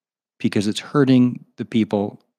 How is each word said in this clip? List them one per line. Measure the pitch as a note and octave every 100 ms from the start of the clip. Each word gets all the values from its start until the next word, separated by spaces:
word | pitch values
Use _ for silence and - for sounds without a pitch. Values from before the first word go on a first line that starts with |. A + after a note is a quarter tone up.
| _ _ _ _
because | A2 G#2+ G2+
it's | G2
hurting | - D3 C3 B2+ B2 A#2+ - -
the |
people | A2 A#2 G#2 G#2 G2+ - _